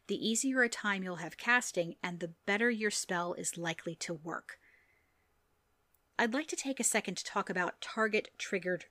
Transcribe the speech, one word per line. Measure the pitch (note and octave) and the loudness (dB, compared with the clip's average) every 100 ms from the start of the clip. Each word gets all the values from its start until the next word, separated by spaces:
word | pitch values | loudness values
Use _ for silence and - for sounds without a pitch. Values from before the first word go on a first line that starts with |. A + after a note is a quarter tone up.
| - | -4
the | G3+ G#3+ | 0 2
easier | A3+ C4+ C4 | 2 2 4
a | A#3+ | 4
time | - G#3 G3 | 2 0 0
you'll | F#3 E3+ | -2 -4
have | D#3+ - | -8 -2
casting, | - B3 - F3+ E3+ - | 4 4 4 0 0 -2
and | F3+ F3 | -6 -4
the | E3+ - | -6 -4
better | - G3+ A#3+ | 0 4 4
your | A3 G#3+ | 4 0
spell | - - F3+ F3 | 0 0 0 0
is | - E3+ E3+ | -2 -4 -2
likely | E3+ E3 F3 | -4 -4 -6
to | D#3+ - | -6 -6
work. | D#3+ D#3+ - - - - - _ _ _ _ _ _ _ _ _ _ _ _ _ - | -6 -6 -6 -8 -16 -20 -20 _ _ _ _ _ _ _ _ _ _ _ _ _ 0
I'd | A#3 | 2
like | C4 D#4+ | 0 -4
to | F4+ | -4
take | C#4 C4+ | -4 -2
a | |
second | A3+ G#3+ G3 F3 | 0 0 0 -4
to | |
talk | - G#3 F#3+ | -4 -2 0
about | F#3 F3 - | 0 0 -2
target-triggered | - A3+ A3 G#3+ - - - G3 F3+ F3 - | -4 0 2 2 0 -8 -4 -2 0 -2 -6